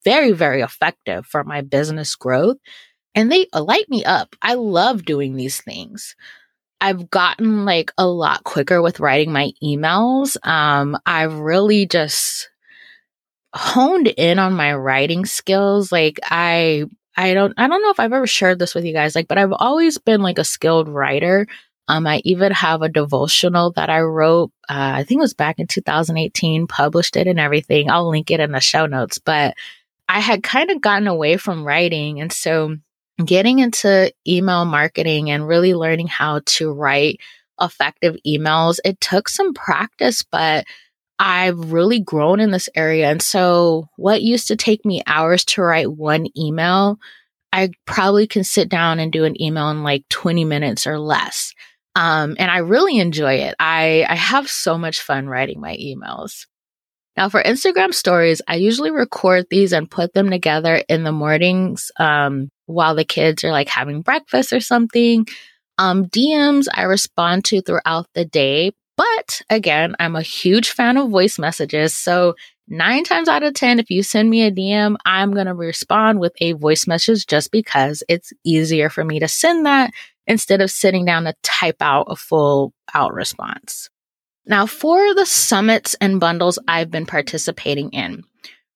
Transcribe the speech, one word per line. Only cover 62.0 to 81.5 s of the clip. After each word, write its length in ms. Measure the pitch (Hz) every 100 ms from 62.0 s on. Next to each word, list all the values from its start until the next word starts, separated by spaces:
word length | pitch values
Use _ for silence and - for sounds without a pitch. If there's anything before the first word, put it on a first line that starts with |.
| 160 147 143 139 135 - -
while 300 | 165 160 156
the 100 | 156
kids 380 | - 160 165
are, 80 | 160
like, 160 | 151 143
having 340 | - 139 147
breakfast 520 | 170 311 - 254 262
or 80 | 247
something. 640 | - 240 233 240 233 233 220 - - _ _ -
Um, 300 | 185 185 180
D 260 | - 285 302
Ms 340 | 294 285 277
I 100 | -
respond 640 | 185 196 - - 170 185 -
to 160 | 196
throughout 460 | 185 170 160 165 170 170
the 100 | 165
day. 460 | 156 135 143 185 - _ -
But 440 | 427 453 - - -
again, 460 | 220 175 151 170 -
I'm 160 | 165 160
a 60 |
huge 480 | 160 - 180 214 233
fan 260 | - 240 262
of 140 | 262
voice 300 | 190 202 -
messages. 580 | 156 165 147 156 160 -
So 380 | 180 175 175 170 - _ -
nine 360 | 160 180 262
times 240 | 349 339 330
out 140 | 277
of 140 | 294 277
ten, 240 | 247 240
if 100 | 226
you 140 | 180
send 260 | 196 214 226
me 140 | 226
a 80 | 220
D 200 | 190 190
M, 240 | 208 208 208 -
I'm 280 | 190 202
gonna 220 | 202 185 175
respond 640 | 170 - - 208 220 208
with 140 | 175 -
a 120 | 170
voice 340 | 156 151 156 185
message 400 | 165 - 220 -
just 260 | 151 -
because 520 | 226 - 143 135 147 -
it's 240 | 170 - -
easier 460 | 170 160 160 160 156
for 140 | -
me 160 | 160 156
to 80 | 160
send 380 | - 320 339 302
that 260 | 277 240 - - _ -
instead 340 | 220 - 196
of 80 | 190
sitting 340 | - 196 185
down 200 | 175 165
to 100 | 165 -
type 400 | -